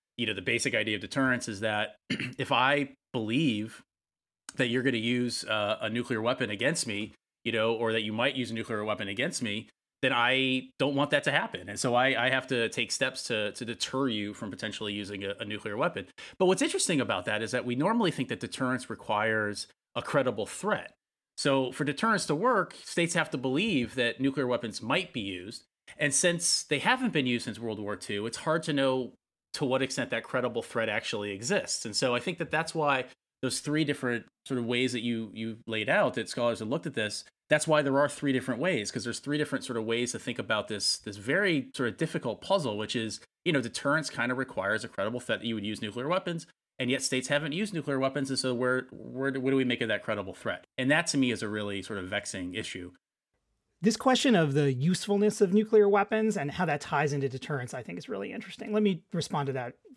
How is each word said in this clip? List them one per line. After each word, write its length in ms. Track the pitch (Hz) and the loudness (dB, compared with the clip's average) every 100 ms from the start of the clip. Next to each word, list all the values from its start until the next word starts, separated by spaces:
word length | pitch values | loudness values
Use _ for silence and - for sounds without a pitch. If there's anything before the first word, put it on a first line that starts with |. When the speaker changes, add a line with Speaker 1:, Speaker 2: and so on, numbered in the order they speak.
| _ - | _ -4
Speaker 1:
you 100 | 110 | -2
know, 80 | |
the 80 | 98 | -2
basic 320 | 92 117 131 | 0 0 2
idea 220 | 107 107 104 | 0 0 -2
of 60 | |
deterrence 480 | 98 139 131 123 - | -2 0 2 2 -2
is 100 | 98 | -4
that 360 | 110 107 107 - | -2 0 -2 -6
<clears throat> 60 | - - 127 131 | -8 -6 -6 -6
if 160 | 135 | 0
I 400 | 123 127 143 139 - _ | 4 4 2 0 -6 _
believe 680 | 123 110 123 156 107 110 - - _ _ _ _ _ - - | -4 0 2 2 0 -4 -10 -20 _ _ _ _ _ -10 -2
that 120 | 123 | 0
you're 160 | 123 | 2
gonna 140 | 127 117 | 2 2
use, 460 | 117 123 123 - | 0 0 0 -2
uh, 360 | 113 107 104 107 | -2 0 0 -2
a 80 | 110 | -2
nuclear 320 | 117 120 117 | -4 -2 -2
weapon 280 | 113 123 113 | 0 0 -2
against 380 | 104 127 165 120 | 0 0 0 -2
me, 240 | 101 107 - _ _ | -4 -8 -12 _ _
you 80 | 113 | -2
know, 220 | 113 113 | 0 2
or 180 | 113 113 | 2 0
that 120 | 113 | 0
you 100 | 107 | 0
might 220 | 107 131 131 | 0 0 0
use 160 | 113 | -4
a 20 | |
nuclear 320 | 113 113 110 107 | -4 -4 -4 -2
weapon 240 | 101 101 | -4 -4
against 340 | 104 147 - | -2 -2 -2
me, 240 | 113 101 101 _ _ _ | -4 -4 -8 _ _ _
then 120 | 131 | 0
I 560 | 123 120 131 131 131 - - | 4 4 4 2 0 -4 -2
don't 160 | 139 139 | 0 2
want 140 | 143 | 2
that 160 | 143 143 | 2 2
to 60 | |
happen. 360 | 143 220 - 101 | 0 0 -6 -10
And 100 | 107 | -2
so 160 | 131 | 2
I, 340 | 120 131 117 123 | 4 4 4 2
I 20 | |
have 180 | 131 127 | 2 0
to 220 | 127 113 | 0 0
take 200 | 135 117 | 0 -4
steps 340 | - 131 131 | -2 -2 -2
to, 280 | - 113 104 | -4 -2 -2
to 140 | - 117 | -4 -8
deter 420 | 120 - 131 135 | -6 -4 0 0
you 260 | 107 101 | 0 -4
from 160 | 101 104 | -6 -10
potentially 440 | 101 110 101 107 | -6 -8 -6 -4
using 320 | 101 98 104 98 | -4 -6 -6 -6
a, 80 | 101 | -6
a 40 | |
nuclear 320 | 104 107 110 104 | -6 -6 -6 -2
weapon. 300 | 165 101 92 - - - | -2 -2 -8 -14 -16 2
But 80 | 185 | 4
what's 160 | 185 | 6
interesting 400 | 302 381 - 156 | 2 2 2 2
about 240 | 113 98 98 | 2 0 0
that 160 | 107 | -2
is 100 | 110 | 0
that 140 | 123 113 | -2 -2
we 100 | 123 | 0
normally 360 | 170 233 190 | 2 2 2
think 180 | 147 131 | 0 -4
that 100 | - | -4
deterrence 500 | - - 131 127 - | -6 -4 -2 -2 -4
requires 800 | 104 - 104 110 110 104 104 - _ _ | -8 -2 2 2 2 0 -4 -10 _ _
a 80 | 117 | -8
credible 440 | - 147 127 110 101 | 0 2 2 0 -4
threat. 480 | - 196 202 - - _ _ _ - | -4 -2 -2 -4 -16 _ _ _ -2
So 380 | 147 135 131 | 2 4 2
for 100 | - | 0
deterrence 420 | 147 143 226 202 - | -2 2 2 2 2
to 80 | 151 | 2
work, 400 | 233 220 170 - - | 2 2 0 -6 -6
states 280 | - 165 170 | 0 2 2
have 140 | 156 | 0
to 60 | 143 | -2
believe 580 | 131 139 226 151 113 127 | 0 2 2 2 0 0
that 260 | 120 113 | 0 2
nuclear 260 | 135 135 127 | 0 0 0
weapons 340 | 120 117 101 | 0 -2 -6
might 300 | 117 160 185 | -2 0 0
be 80 | 123 | -6
used. 440 | 98 90 92 - - _ - - | -6 -6 -10 -14 -18 _ -20 -2
And 160 | 147 | 2
since 500 | 135 175 170 - - | 4 4 4 2 0
they 160 | - 143 | 0 2
haven't 320 | - 262 254 | 4 2 2
been 160 | 165 127 | 2 2
used 160 | 120 | 0
since 160 | 120 104 | -2 -6
World 200 | 117 104 | -6 -4
War 180 | 101 104 | -4 -6
Two, 280 | - 101 110 | -4 -4 -4
it's 120 | - | -4
hard 260 | 165 160 | 0 0
to 100 | 170 | 0
know 420 | 143 135 131 120 - _ _ _ - | 2 2 2 -2 -8 _ _ _ -2
to 100 | 139 | 2
what 160 | 131 | 2
extent 300 | 131 - 120 | 2 -2 -2
that 120 | 117 | -4
credible 380 | - 131 120 117 | -2 -2 0 -2
threat 260 | - 120 110 | -2 0 0
actually 440 | 107 - 107 104 | 0 -2 -4 -4
exists. 540 | 98 120 196 90 - 113 | -6 -2 -2 0 -4 -4
And 80 | |
so 220 | 104 131 123 | 0 0 0
I 60 | |
think 160 | 185 165 | -2 -4
that 140 | 156 | -2
that's 220 | 151 160 | -2 -2
why 320 | 165 147 135 127 - _ _ | 0 0 0 -2 -12 _ _
those 180 | 131 - | -4 -2
three 240 | - 151 | 0 0
different 420 | 151 143 127 120 - _ - | 2 0 -2 -2 -6 _ -4
sort 120 | 127 | -2
of 60 | 117 | 2
ways 280 | 123 127 | 2 2
that 80 | 120 | 0
you, 280 | 120 117 107 | -2 -2 -4
you 240 | 107 113 110 - | -6 -8 -8 -4
laid 220 | 110 107 | -2 2
out 240 | 185 151 | 2 2
that 160 | - 95 | 0 -4
scholars 300 | - 117 113 | 0 0 0
have 100 | 110 | -2
looked 180 | 156 160 | -4 -2
at 60 | |
this, 320 | 120 107 - - _ - | -2 -2 -4 -10 _ 0
that's 180 | 147 160 | 2 4
why 140 | 151 | 4
there 180 | 139 135 | 4 4
are 80 | 143 | 2
three 240 | - 143 | 2 0
different 300 | 127 123 117 | 0 0 -2
ways, 280 | 170 151 101 | 0 0 -2
'cause 140 | 120 | -4
there's 160 | 110 117 | -6 -6
three 180 | - 147 | -4 -2
different 280 | 143 135 - | -2 -4 -4
sort 120 | 113 | -4
of 60 | |
ways 300 | 110 117 120 | 0 0 0
to 40 | 113 | -4
think 220 | - 120 | -6 -4
about 300 | 104 110 - | -2 -2 -2
this, 280 | 104 - - | -2 -2 -2
this 180 | - 101 | -6 -6
very 520 | 101 175 202 156 123 - | 0 2 4 2 0 -2
sort 140 | 120 | -2
of 80 | 95 | 0
difficult 440 | 160 - 123 104 | -2 -2 -4 -4
puzzle, 360 | - 196 135 104 | 0 2 2 -2
which 180 | 107 120 | -2 -2
is, 240 | 113 - - _ | -4 -8 -14 _
you 80 | 170 | 0
know, 100 | 147 | 0
deterrence 480 | 117 - 139 156 170 | 0 -2 0 0 0
kind 220 | - 120 | -2 -2
of 60 | 127 | -2
requires 480 | 131 - 98 107 117 | -4 -2 0 -2 -2
a 20 | |
credible 320 | - 101 120 | -4 -2 -4
threat 220 | - 104 | -2 -2
that 40 | 113 | -2
you 100 | 110 | -4
would 100 | 104 | -4
use 160 | 104 | -4
nuclear 260 | 107 117 135 | -6 -6 -2
weapons, 400 | 185 180 165 - _ _ - | -2 -2 -6 -8 _ _ -4
and 100 | 127 | 0
yet 140 | 135 | 0
states 240 | - 131 127 | 0 -2 0
haven't 240 | 147 156 | 0 0
used 220 | 160 208 | -4 -4
nuclear 260 | 170 143 135 | -4 -2 0
weapons, 300 | 135 139 135 | 0 0 -2
and 100 | 135 | 0
so 140 | 131 | 0
where, 340 | 120 127 127 127 | 0 2 0 -2
where 380 | - 120 123 135 | -12 -10 -4 -2
do, 120 | 135 | 0
what 100 | 127 | 4
do 60 | 135 | 4
we 80 | 127 | 4
make 160 | 117 | 2
of 80 | 113 | 2
that 140 | 104 | 0
credible 300 | - 104 95 | 0 -2 -4
threat? 320 | - 113 90 - - | -6 -4 -6 -6 -2
And 120 | 131 | 4
that 160 | 151 170 | 4 4
to 100 | 143 | 2
me 120 | 127 | 2
is 140 | 110 | 0
a 60 | 110 | -2
really 340 | 107 101 98 | -2 -2 -4
sort 160 | 92 104 | -6 -6
of 60 | 92 | -4
vexing 500 | 101 - 98 90 - | -4 -4 -6 -6 -6
issue. 380 | 107 95 87 - _ _ _ _ _ _ _ _ | -8 -8 -12 -16 _ _ _ _ _ _ _ _
Speaker 2:
This 160 | 202 240 | 2 4
question 400 | 269 254 285 202 | 4 4 6 6
of 160 | 156 | 6
the 180 | 139 143 | 4 4
usefulness 720 | 127 151 180 - 202 208 208 | 4 2 2 2 4 4 4
of 120 | 190 | 4
nuclear 360 | 202 214 220 202 | 4 6 8 8
weapons 480 | 202 196 220 220 202 | 6 4 2 2 2
and 120 | 143 | -2
how 140 | - 175 | 0 0
that 140 | 151 | 0
ties 320 | - 147 147 | 0 2 2
into 160 | 143 135 | 2 -2
deterrence, 460 | 127 - 143 123 | -4 -4 -4 -4
I 100 | 131 | -8
think, 140 | 117 - | -8 -10
is 100 | - | -8
really 240 | 196 - | -6 -6
interesting. 400 | - - - 214 | -8 -12 -12 -2
Let 100 | 214 | 2
me 220 | 214 170 - | 4 2 -2
respond 360 | 170 - 156 139 | -4 -2 -2 -2
to 60 | |
that 200 | 131 123 - - | -4 -6 -10 -20